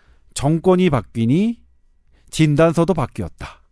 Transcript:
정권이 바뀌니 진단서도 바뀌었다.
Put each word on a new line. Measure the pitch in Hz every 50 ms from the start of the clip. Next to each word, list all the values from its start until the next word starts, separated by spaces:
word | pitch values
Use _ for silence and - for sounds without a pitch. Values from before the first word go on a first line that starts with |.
| _ _ _ _ _ _ -
정권이 | - - 147 165 165 - 185 185 180 185 170
바뀌니 | 139 117 - - - 117 113 117 139 180 208 233 233 - - _ _ _ _ _ _ _ _ _ _ _ _ -
진단서도 | - - 160 151 147 143 160 170 160 170 170 160 180
바뀌었다. | 160 123 - - - 92 78 - - - - - - _ _